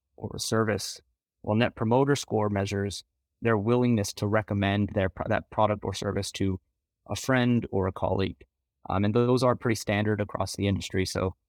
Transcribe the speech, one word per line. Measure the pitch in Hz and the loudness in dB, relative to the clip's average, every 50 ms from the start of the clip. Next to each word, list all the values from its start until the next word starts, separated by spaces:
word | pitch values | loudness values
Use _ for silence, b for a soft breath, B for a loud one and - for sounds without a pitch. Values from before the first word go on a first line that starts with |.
| _ _ _ | _ _ _
or | - 107 - - | -12 -10 -10 -8
a | - | -6
service. | - - 113 110 113 107 101 - - - - - _ _ _ _ _ _ _ _ | -4 0 0 0 2 2 0 -2 -4 -8 -12 -14 _ _ _ _ _ _ _ _
While | - - 107 | -2 0 2
Net | 110 123 - - | 2 2 0 0
Promoter | - 117 110 120 131 139 139 143 | -2 0 2 2 4 4 2 0
Score | - - - 117 110 104 104 | -2 -2 -2 -2 0 0 0
measures | 104 98 98 101 101 101 98 101 95 - - _ _ _ _ _ _ - | 0 -2 -2 -2 -2 -2 -2 -4 -6 -8 -14 _ _ _ _ _ _ -4
their | - 117 113 | 0 2 2
willingness | 104 98 113 120 123 123 123 120 107 101 - - | 2 2 2 2 4 4 4 2 2 0 -2 -4
to | - - | -2 -2
recommend | 104 104 110 104 - 101 101 101 98 98 101 104 98 104 | 0 0 0 0 0 0 0 2 2 2 2 0 0 0
their | 104 95 95 | 0 -2 -2
pro-, | - - - - | -2 -4 -4 -2
that | 107 - - - | -2 -2 -4 -4
product | - - 107 104 107 104 - | -2 0 2 2 0 -2 -4
or | 104 98 | -6 -6
service | - 110 101 95 101 98 - | -4 -4 -2 -2 -4 -4 -6
to | - - 98 98 92 - _ _ _ _ _ _ _ _ _ - | -4 -2 -2 -2 -2 -4 _ _ _ _ _ _ _ _ _ -10
a | - | -10
friend | - - - 131 127 123 123 120 117 - - | -6 -2 0 2 2 4 2 2 2 0 0
or | - 101 92 | -2 0 0
a | 95 | -2
colleague. | 92 - - - 95 98 95 92 90 - - _ _ _ _ _ _ _ - - | -2 -2 -2 -2 0 0 -2 -2 -4 -8 -18 _ _ _ _ _ _ _ -8 -4
Um, | - 95 101 | -2 0 0
and | 104 104 | 2 2
those | 120 120 120 127 123 127 | 2 4 4 4 4 4
are | 123 120 | 2 2
pretty | - - 123 113 | 2 0 -2 -2
standard | - - - 104 104 107 107 107 104 | -2 -2 -2 0 0 2 0 0 0
across | 104 - - - 95 - - | -2 -4 -4 -4 -4 -4 -2
the | - 98 | 0 0
industry. | 101 98 95 - - - 92 95 | 2 0 0 -2 -2 -2 -2 0
So | - - 98 98 92 - _ _ | 0 0 -2 -2 -2 -4 _ _